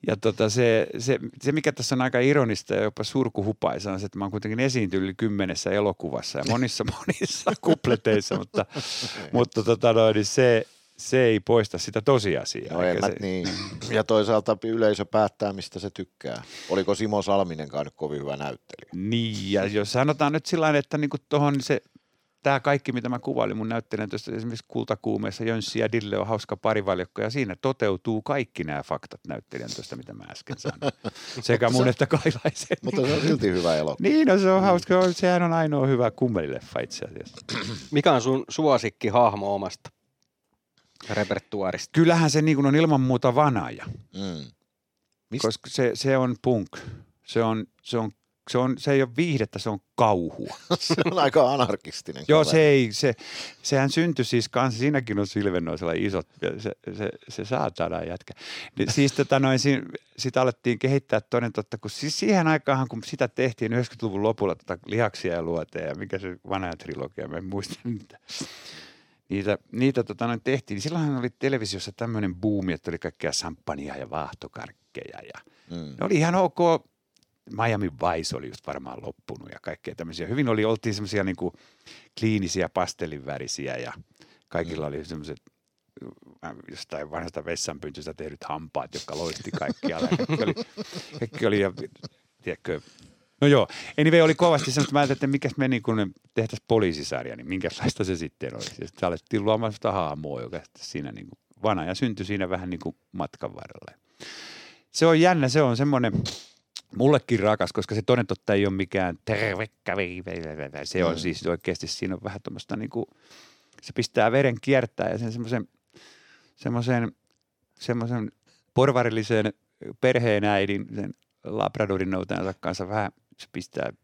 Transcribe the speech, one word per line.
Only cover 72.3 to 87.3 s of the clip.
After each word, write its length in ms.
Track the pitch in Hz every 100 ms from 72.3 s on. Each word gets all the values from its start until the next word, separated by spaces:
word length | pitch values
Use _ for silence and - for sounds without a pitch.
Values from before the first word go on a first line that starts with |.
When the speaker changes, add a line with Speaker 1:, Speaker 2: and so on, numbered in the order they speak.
| 90
Speaker 1:
buumi, 360 | 107 101 92
että 180 | 82 -
oli 80 | 82
kaikkea 340 | 82 - 80
samppania 640 | - 85 76 - 73 71 69
ja 140 | 67
vaahtokarkkeja 1080 | 78 71 - - - - _ _ - - - -
ja 60 | - _ _ _
Speaker 2:
Mm. 60 | 85
Speaker 1:
ne 200 | 76 65 -
oli 80 |
ihan 200 | 180 165
ok. 240 | 185 180 - 175 165 _ _ _ _ _ _ - 107
Miami 280 | 117 104 92
Vice 460 | 69 90 82 78 65
oli 100 | 65
just 180 | - -
varmaan 320 | 69 64 62
loppunut 460 | - - - - -
ja 60 | -
kaikkea 320 | - 80 -
tämmösiä. 320 | 82 82 80 85
Hyvin 220 | 127 131
oli, 160 | 107
oltiin 300 | 107 113 113
semmosia 300 | 101 101 101
niinku 280 | 95 90 90 - _ _ - - _ -
kliinisiä, 480 | 113 107 92 92 82
pastellinvärisiä 1080 | - 90 - 85 73 67 69 64 - 67 62
ja 160 | 62 - - _ - _ _
kaikilla 420 | 85 82 78 76
Speaker 2:
Mm. 40 | 73
Speaker 1:
oli 80 |
semmoset, 320 | 78 82 73 71 _ _ _ _ _ - - - - _
äh, 80 | 80 - -
jostain 400 | - - 76 73
vanhasta 340 | 80 85